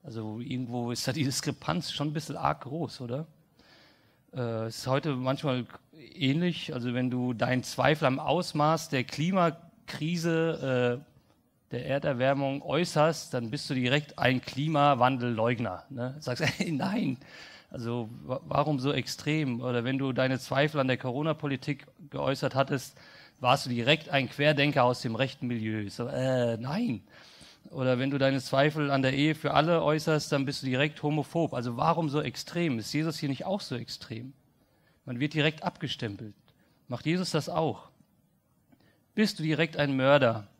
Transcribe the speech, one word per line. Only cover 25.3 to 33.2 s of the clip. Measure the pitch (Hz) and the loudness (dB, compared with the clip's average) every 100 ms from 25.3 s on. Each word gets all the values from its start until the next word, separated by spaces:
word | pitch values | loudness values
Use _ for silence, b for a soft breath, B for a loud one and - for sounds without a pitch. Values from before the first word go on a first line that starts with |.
| - 123 | -2 -4
Milieu. | 117 107 110 101 | -2 -2 -2 -4
So, | - 120 | -6 -6
äh, | 139 131 131 120 113 | -2 0 2 0 -2
nein. | 123 170 240 107 - B B B B B - | -4 -2 -2 -4 -8 B B B B B -14
Oder | - 127 123 | -2 0 2
wenn | 135 | 0
du | 139 | 2
deine | 135 135 | 2 2
Zweifel | - 135 147 151 143 | 2 4 4 2 2
an | 139 | 4
der | 131 | 2
Ehe | 139 151 151 | 4 2 2
für | 143 | 2
alle | 143 156 170 | 4 4 4
äußerst, | 147 156 156 151 - | 4 2 2 0 2
dann | 143 135 | 0 0
bist | 135 | -4
du | 131 | -2
direkt | 127 151 151 | 2 0 0
homophob. | 151 151 135 170 160 | -2 0 -2 -2 -2
Also | 131 120 120 | -2 -4 0
warum | 156 160 160 | 0 2 0
so | 143 | -2
extrem? | 147 - - 175 170 117 | -4 -8 -8 -2 0 -2
Ist | 104 | -2
Jesus | 147 160 | -2 -2
hier | 156 | -2